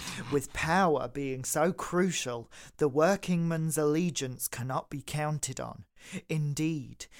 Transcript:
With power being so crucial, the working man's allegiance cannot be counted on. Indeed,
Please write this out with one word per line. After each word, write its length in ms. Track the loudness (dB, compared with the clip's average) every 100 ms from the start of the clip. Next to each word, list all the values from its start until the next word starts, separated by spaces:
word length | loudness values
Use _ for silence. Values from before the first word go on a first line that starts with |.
| -10 -8 -2
With 200 | 0 0
power 560 | -2 2 4 4 4 0
being 360 | -4 -4 -4
so 280 | -2 2 2
crucial, 800 | 2 0 2 2 2 -4 -6 -8 -16 -14 0
the 100 | 2
working 580 | 6 6 4 2 2 2
man's 280 | 0 0 2
allegiance 720 | 2 4 2 0 -4 -6 -6
cannot 400 | -6 -4 -4 -6
be 140 | -10
counted 580 | -6 -2 -2 -2 -4 -6
on. 240 | -10 -12 -18 _ -14 -10 -4
Indeed, 800 | -2 0 0 0 -2 -6 -14 -18 -20